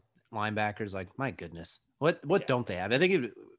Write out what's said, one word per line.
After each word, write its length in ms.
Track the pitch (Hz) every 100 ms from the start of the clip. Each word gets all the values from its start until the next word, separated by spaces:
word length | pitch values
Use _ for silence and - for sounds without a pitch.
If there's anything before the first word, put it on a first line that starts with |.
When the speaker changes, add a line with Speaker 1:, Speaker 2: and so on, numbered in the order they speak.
| _ _ _
Speaker 1:
linebackers. 600 | 113 107 107 107 104 104
Like, 240 | 95 90 -
my 140 | 135
goodness. 480 | 87 85 82 82 - _ _
What, 240 | 151 175 143
what 160 | 190
Speaker 2:
Yeah. 60 | -
Speaker 1:
don't 200 | 127 117
they 80 | 90
have? 160 | 95
I 80 | 127
think 140 | 185
it, 200 | 190 120 - -